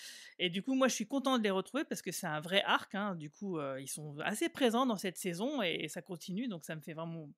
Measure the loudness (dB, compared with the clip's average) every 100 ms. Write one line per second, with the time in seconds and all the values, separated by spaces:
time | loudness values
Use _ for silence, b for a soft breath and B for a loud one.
0 | B B B -2 0 0 0 4 6 4
1 | 0 0 4 4 4 2 2 -2 -2 -4
2 | -4 -4 -2 -2 2 2 4 2 2 -2
3 | -2 -2 -6 -8 -4 -2 -2 -4 -6 -8
4 | -8 -4 -2 0 -2 4 4 4 2 2
5 | -2 -2 -2 0 0 0 0 0 -2 -6
6 | -8 -10 -6 -4 -2 -4 -6 -8 -8 -8
7 | -6 -6 -10